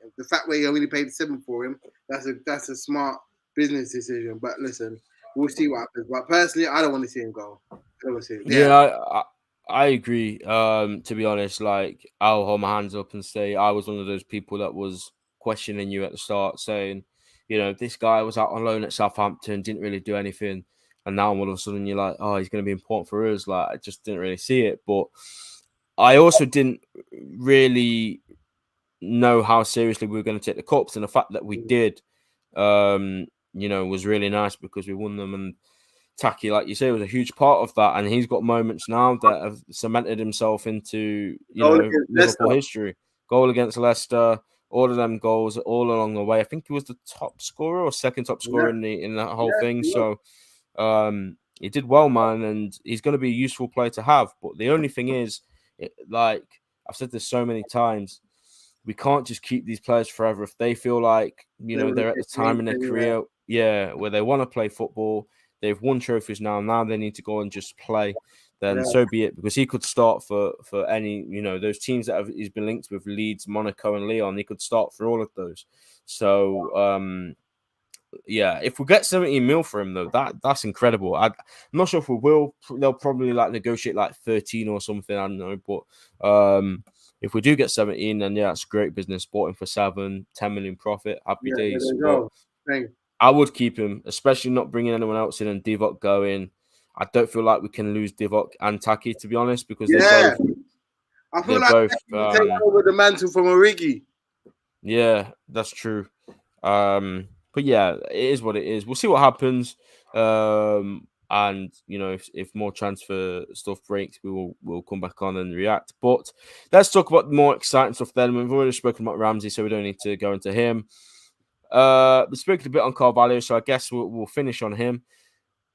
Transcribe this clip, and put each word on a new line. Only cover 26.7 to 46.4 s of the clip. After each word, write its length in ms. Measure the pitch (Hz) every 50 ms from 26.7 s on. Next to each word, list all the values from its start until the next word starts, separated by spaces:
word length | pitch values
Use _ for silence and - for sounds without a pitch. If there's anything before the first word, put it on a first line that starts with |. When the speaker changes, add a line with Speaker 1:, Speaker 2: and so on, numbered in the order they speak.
| - - _ _ - - - _ - - 69 69 78
Speaker 2:
really 840 | 113 123 135 139 135 135 131 123 123 120 117 117 113 113 107 - - _ _ - _ _ _ _ _ _ _ _ _ _ _ _ _
know 420 | 85 95 120 120 123 123 120 117
how 220 | 104 110 117 113 110
seriously 420 | - - 123 117 113 107 - 113
we 100 | 104 104
were 60 | 110
gonna 160 | 98 113 107 101
take 180 | - 107 -
the 60 | -
cups, 320 | - - 151 139 - - -
and 60 | 110
the 60 | 104 -
fact 240 | - 127 - -
that 120 | 98 - -
we 140 | 104 104 117
Speaker 1:
Mm. 80 | 113 113
Speaker 2:
did, 340 | 123 120 113 104 - - _ _ _ _ _ _ _ _ _ _ -
um, 720 | - 101 104 104 104 101 101 101 98 98 98 95 92 85 - _ _ _ _ -
you 140 | 95 101 101
know, 180 | 101 95 95
was 200 | 92 98 92 92
really 220 | 104 107 101 101 101
nice 280 | 104 104 104 101 -
because 300 | - 92 92 - 104 90
we 80 | 98 95
won 220 | 98 107 104 104
them. 180 | 101 98 95 98
And 200 | 98 95 95 - _ _ _ _ _ _ _ _ _ _ _ _
Taki, 340 | - - 113 - - - 107
like 180 | 104 104 - -
you 60 | 104
say, 160 | - 135 127
was 120 | 120 110
a 40 | 104
huge 280 | 98 113 127 123 123 -
part 260 | - 143 143 139 85
of 140 | 117 - -
that. 200 | 110 104 98 -
And 120 | 98 104 101
he's 180 | 113 123 123
got 160 | 123 127 85
moments 460 | 113 117 117 117 113 110 - - - 110
now 280 | 113 117 123 127 123 -
that 200 | - 107 101 73
have 160 | 85 104 104 123 - -
cemented 480 | - - - 113 113 120 110 - 113 107
himself 480 | 110 110 104 - 117 110 107 101 -
into, 720 | 113 110 107 104 - - 107 107 107 104 104 104 92 - - _ _
you 100 | - 107
Speaker 1:
Goal 160 | 143 156 160 160
Speaker 2:
know, 60 | -
Speaker 1:
against 260 | - - 147 131 -
Speaker 2:
Liverpool 380 | 117 165 175 113 110 - 120 117
Speaker 1:
Leicester. 60 | 127
Speaker 2:
history. 420 | 139 135 - - 110 104 95 90 _ _ _ _ _ _ -
Goal 220 | 123 127 131 127
against 260 | 120 123 120 110 -
Leicester, 600 | 120 120 120 117 - - - 123 120 117 113 113 107 - _ _ _ _ _
all 200 | - 123 127 127
of 60 | 123
them 220 | 120 117 113 113 104
goals 380 | - 113 110 110 110 110 104 117
all 340 | - - 117 120 123 120
along 220 | 117 110 110 107 107
the 100 | 104 101
way. 160 | 107 113 110